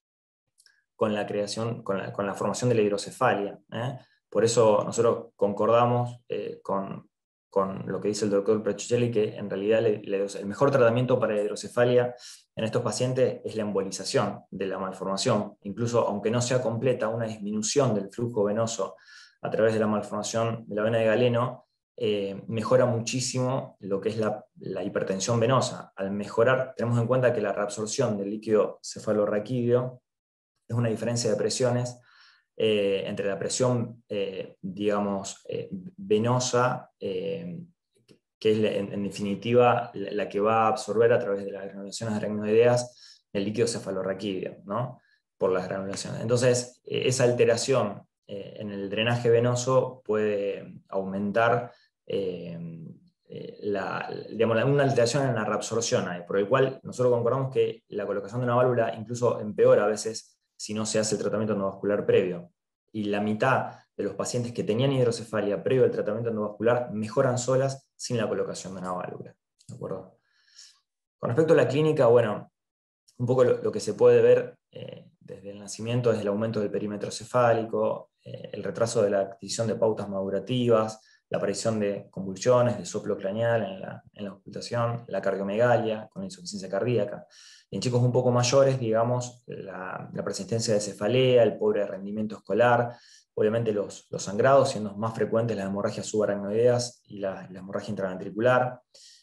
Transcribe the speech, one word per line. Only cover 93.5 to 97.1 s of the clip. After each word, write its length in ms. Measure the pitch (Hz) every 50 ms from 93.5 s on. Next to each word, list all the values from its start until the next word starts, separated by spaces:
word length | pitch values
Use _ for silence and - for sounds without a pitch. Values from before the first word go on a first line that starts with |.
| 110 117 117 110 104
los, 340 | 104 95 - - - - _
los 140 | - 87 -
sangrados, 480 | 95 98 107 127 131 139 139 - -
siendo 260 | - 104 107 101 -
más 200 | 101 113 113 -
frecuentes 400 | 107 107 - 113 113 117 120 107
las 100 | 98 95
hemorragias 400 | 95 98 101 104 107 - - 101
subaracnoideas 960 | - - 107 104 101 101 101 98 98 104 113 120 123 120 117 - - - _ _
y 100 | -